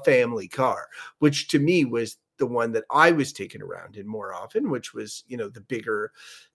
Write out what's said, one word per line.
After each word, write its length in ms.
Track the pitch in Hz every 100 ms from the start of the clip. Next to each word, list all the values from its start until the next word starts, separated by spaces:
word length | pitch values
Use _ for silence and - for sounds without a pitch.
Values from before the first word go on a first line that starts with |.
family 440 | 156 127 120 113 92
car, 400 | 135 127 92 - - - -
which 300 | 151 143 -
to 100 | 156
me 280 | 151 180 131
was 320 | 117 113 - _ -
the 100 | 123
one 260 | 120 117
that 120 | 113 -
I 220 | 143 170
was 200 | 160 131
taken 300 | - 98 -
around 340 | 92 87 92 104
in 100 | 104
more 280 | 107 98
often, 340 | 92 98 226 269
which 240 | 127 -
was, 320 | 110 107 - -
you 100 | 120
know, 100 | 104
the 140 | 117
bigger, 500 | 101 117 110 107 110 _ - - _